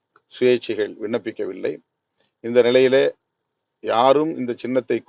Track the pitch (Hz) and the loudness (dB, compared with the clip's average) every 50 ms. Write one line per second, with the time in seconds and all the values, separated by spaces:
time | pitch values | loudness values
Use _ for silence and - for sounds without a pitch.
0 | _ _ _ _ _ _ - - 127 123 123 117 - - 110 101 104 98 92 - | _ _ _ _ _ _ -8 -2 2 2 2 2 0 -6 -4 -4 -4 -6 -6 -10
1 | 110 104 120 120 - - - - 104 92 92 95 98 127 151 - _ _ _ _ | -10 -6 -6 -6 -6 -8 -10 -8 -8 -10 -8 -8 -8 -8 -8 -8 _ _ _ _
2 | _ _ _ _ _ _ _ _ - 117 120 123 117 120 127 131 131 127 131 139 | _ _ _ _ _ _ _ _ -8 -2 2 2 4 4 4 4 4 4 4 4
3 | 143 143 - _ _ _ _ _ _ _ _ _ _ _ _ _ - 107 104 113 | 2 0 -2 _ _ _ _ _ _ _ _ _ _ _ _ _ -6 -4 0 2
4 | 123 135 135 147 156 160 156 127 127 120 117 - - 120 127 131 117 - 123 113 | 4 4 4 4 2 -2 -6 -8 -6 -8 -8 -8 -6 -4 -4 -4 -2 -2 -4 -4
5 | - | -2